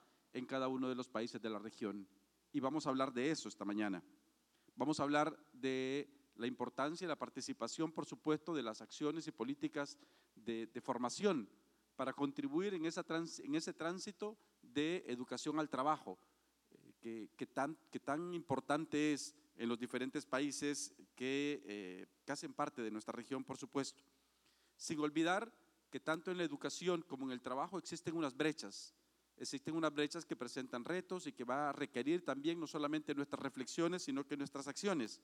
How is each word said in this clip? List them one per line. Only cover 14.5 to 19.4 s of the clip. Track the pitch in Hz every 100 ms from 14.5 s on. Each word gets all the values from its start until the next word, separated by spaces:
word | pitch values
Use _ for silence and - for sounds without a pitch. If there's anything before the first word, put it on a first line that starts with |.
| _
de | - 127 156 180 -
educación | 123 127 123 151 151
al | 147
trabajo, | 120 143 151 - 92 _ _ _ _ _
eh, | - - -
que, | 113 113 101 -
que | -
tan, | - 139 160 -
que | -
tan | - 147 175 175
importante | - 131 - 147 156 147 151
es | 139 - -